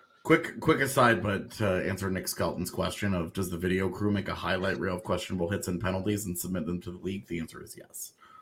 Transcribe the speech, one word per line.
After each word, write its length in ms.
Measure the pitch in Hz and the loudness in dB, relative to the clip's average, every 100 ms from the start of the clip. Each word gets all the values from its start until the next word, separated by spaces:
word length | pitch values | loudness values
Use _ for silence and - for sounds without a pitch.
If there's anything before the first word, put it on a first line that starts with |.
| - _ | -20 _
Quick, 380 | - 160 - - | 4 4 4 -4
quick 200 | - 147 | 2 2
aside, 420 | 131 139 120 101 | 4 6 6 6
but 280 | 95 98 - | 2 -2 -4
to 340 | - 104 92 85 | -2 2 2 0
answer 220 | 98 98 | -2 -2
Nick 180 | 92 - | -2 -4
Skelton's 420 | - 85 73 87 | -2 -2 0 -4
question 440 | - 90 - 104 | -2 -2 0 0
of, 180 | 90 82 | 2 0
"Does 180 | - 87 | -2 -2
the 60 | 85 | 0
video 320 | 90 95 95 | 2 2 2
crew 220 | 90 104 | 0 2
make 180 | 101 95 | 2 0
a 60 | |
highlight 440 | 85 87 92 95 87 | -4 0 0 2 0
reel 160 | 92 | -2
of 80 | 90 | -2
questionable 460 | - 90 - 92 85 | 0 -2 0 -2 0
hits 200 | 98 - | 0 -2
and 120 | 90 | -2
penalties 460 | 92 95 98 104 101 | 0 0 0 0 -2
and 120 | 87 | -4
submit 280 | 90 92 80 | -2 -2 -2
them 140 | 87 | -4
to 80 | 90 | -6
the 60 | 90 | -8
league?" 280 | 90 98 - | -6 -6 -6
The 140 | 85 | -6
answer 220 | 80 - | -6 -10
is 120 | - - | -16 -16
yes. 360 | - - - _ - - | -16 -14 -14 _ -20 -20